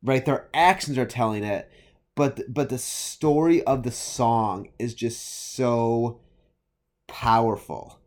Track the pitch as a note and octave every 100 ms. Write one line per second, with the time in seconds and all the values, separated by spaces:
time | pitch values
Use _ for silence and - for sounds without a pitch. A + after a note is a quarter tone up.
0 | B2 C3+ B2+ C3+ - D3+ F3 F#3 - C3
1 | A#2+ B2 A2+ G#2+ G#2 G2+ - - _ _
2 | _ - C#3+ - - B2 C3+ B2+ - -
3 | - - D#3 D3 E3 E3+ - C3+ B2 A2+
4 | - - A#2 A#2 A2 F#2+ G2+ - A#2+ A#2
5 | A#2 A#2 - - - - B2+ A#2 A#2 A#2
6 | A#2+ A#2 _ _ _ _ _ _ _ _
7 | _ - A#2 A2+ A2+ G#2 - - - -